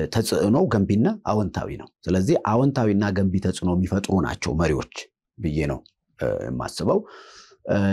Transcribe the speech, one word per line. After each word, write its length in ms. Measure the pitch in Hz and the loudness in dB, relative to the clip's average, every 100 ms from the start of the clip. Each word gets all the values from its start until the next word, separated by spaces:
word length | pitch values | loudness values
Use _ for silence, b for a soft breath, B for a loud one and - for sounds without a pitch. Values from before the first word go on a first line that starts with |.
| 76 | -2
ተጽዕኖው 560 | - 104 - 101 135 180 | -2 0 0 2 4 4
ገንቢና 420 | 110 95 104 151 214 | 2 2 2 2 0
አዎንታዊ 460 | - 107 104 - 92 - | -2 -2 0 -4 -8 -10
ነው። 120 | - _ | -14 _
ስለዚህ 340 | - 92 95 175 - | 0 0 2 2 2
አዎንታዊና 580 | 117 139 139 110 101 104 | 2 2 2 2 2 0
ገንቢ 220 | 98 95 90 | 0 0 0
ተጽዕኖ 320 | 92 - 90 | -2 -2 0
የሚፈጥሩ 420 | 90 92 98 - 95 | 0 2 0 0 0
ናቸው 320 | - - - | 0 -4 -4
መሪዎች 400 | 76 - 71 - - - _ _ - | 0 0 0 -4 -12 -18 _ _ -8
ብዬ 200 | 85 76 73 | -4 -2 -2
ነው፣ 120 | 65 - _ _ - | -4 -10 _ _ -6
እ፣ 80 | 60 53 | -4 -4
የማስበው። 580 | 53 64 - - 104 196 220 B B B B B - | -6 -8 -8 -6 0 0 -2 B B B B B -4
እ፣ 120 | 101 98 | 0 2